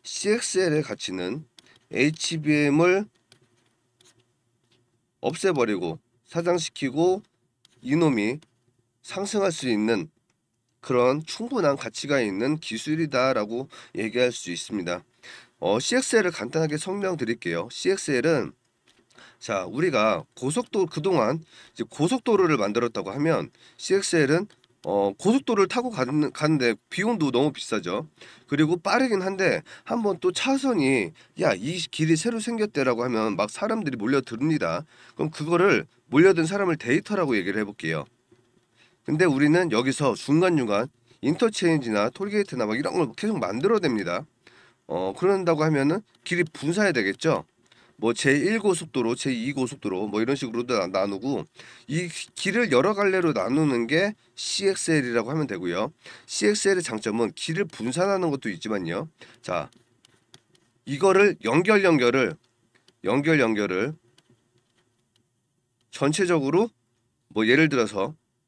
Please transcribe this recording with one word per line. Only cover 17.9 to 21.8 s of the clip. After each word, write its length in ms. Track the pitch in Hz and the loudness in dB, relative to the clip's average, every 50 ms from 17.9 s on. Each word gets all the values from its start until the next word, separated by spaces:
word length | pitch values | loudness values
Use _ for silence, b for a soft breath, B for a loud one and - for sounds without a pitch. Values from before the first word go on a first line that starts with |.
| 196 190 - - 143 123 123 160 165 135 101 67 - _ _ _ _ _ _ _ _ _ _ _ B B B B B B | 0 0 -2 -2 -2 0 2 2 2 2 0 -4 -8 _ _ _ _ _ _ _ _ _ _ _ B B B B B B
자, 260 | - - 110 98 92 | -6 -4 -4 -2 -4
우리가 600 | 90 95 127 170 185 139 110 107 110 101 82 71 - _ | -4 -2 -2 0 2 2 4 4 4 2 0 -4 -8 _
고속도-, 500 | - 120 135 151 240 247 - - 214 190 | -6 -6 -2 -2 -2 -4 -2 -2 -2 -2
그동안 560 | 156 - 165 151 196 185 147 113 107 139 160 160 B B B B B B | 0 -2 -4 -2 0 2 2 2 2 0 -2 -6 B B B B B B
이제 100 | - | -10